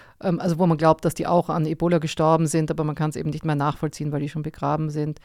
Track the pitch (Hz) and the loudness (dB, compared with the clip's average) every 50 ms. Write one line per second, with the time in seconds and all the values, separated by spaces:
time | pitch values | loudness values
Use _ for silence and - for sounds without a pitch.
0 | - - - - - 196 170 - - 185 165 156 185 170 165 147 160 160 156 - | -20 -20 -14 -6 -2 -2 0 0 0 0 0 2 2 2 4 4 6 4 4 4
1 | - 170 - - - - 175 175 170 - 156 170 156 156 165 - 170 175 175 165 | 2 -2 -2 -2 -2 2 2 2 2 0 0 -2 0 -2 -2 0 0 2 2 2
2 | 151 160 - - 160 156 160 160 165 147 - 160 156 151 160 - 156 151 151 - | 0 -2 -2 2 4 4 4 4 4 2 2 0 0 0 0 -2 -2 -4 -2 -2
3 | 156 156 147 - 156 156 147 156 - 160 151 143 143 151 151 - - 151 - - | -2 -4 -2 -4 -4 -4 -4 -4 -2 -2 0 0 0 -2 -2 -2 -4 -6 -4 -4
4 | 151 151 147 143 143 131 - 156 151 156 - - 143 143 147 151 156 156 147 156 | -6 -4 -2 -4 -4 -4 -6 -6 -8 -8 -8 -6 -2 -2 -2 0 -2 -2 -2 -4
5 | 151 151 147 - | -4 -4 -6 -6